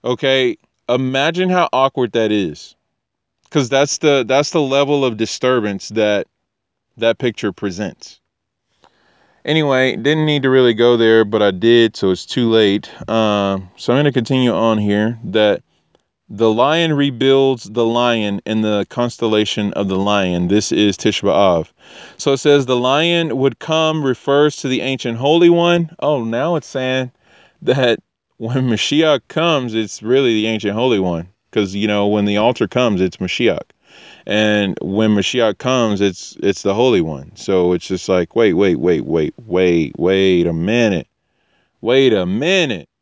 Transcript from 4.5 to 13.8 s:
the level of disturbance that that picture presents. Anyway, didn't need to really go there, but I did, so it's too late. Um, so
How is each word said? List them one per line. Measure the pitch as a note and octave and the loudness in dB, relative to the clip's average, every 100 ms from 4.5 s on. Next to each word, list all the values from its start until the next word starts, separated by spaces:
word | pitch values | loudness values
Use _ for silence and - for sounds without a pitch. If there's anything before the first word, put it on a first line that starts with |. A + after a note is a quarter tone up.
the | E3+ | -2
level | C#3 C#3 C#3 D3 | 0 0 0 0
of | C3+ G#2+ | 0 -2
disturbance | A2 - B2+ B2+ G#2 G2 - | -6 -2 0 0 0 -6 -6
that | G#2+ G#2+ G2+ - _ _ _ _ _ _ - | -2 0 0 -4 _ _ _ _ _ _ -4
that | A#2 A2+ | -2 0
picture | B2 G#2+ G#2+ | -4 -4 -6
presents. | F2+ G2+ F2+ G2+ C2 - - _ _ _ _ _ _ _ _ _ _ _ _ - | -4 -8 -6 -10 -10 -20 -20 _ _ _ _ _ _ _ _ _ _ _ _ -2
Anyway, | D#3 D3 C3 C3 - | 0 2 2 0 0
didn't | A#2 D#3 D#3 | -2 0 0
need | D3 | 0
to | C3 | 2
really | C3 B2 | 4 4
go | A2 A#2+ A#2+ | 4 4 4
there, | A2+ A2+ | 6 4
but | G#2 G#2+ | 4 2
I | G#2 | 0
did, | F#2 A2+ A#2+ A2+ - | 2 4 4 4 0
so | G2 | -2
it's | F#2 - | -2 -4
too | - A#2 | -2 2
late. | A2 G#2 G2+ - - G#2 | 4 4 2 -4 -16 -4
Um, | A2+ A2 G2+ G2 G2 F#2 | 0 0 0 -2 -4 -8
so | _ | _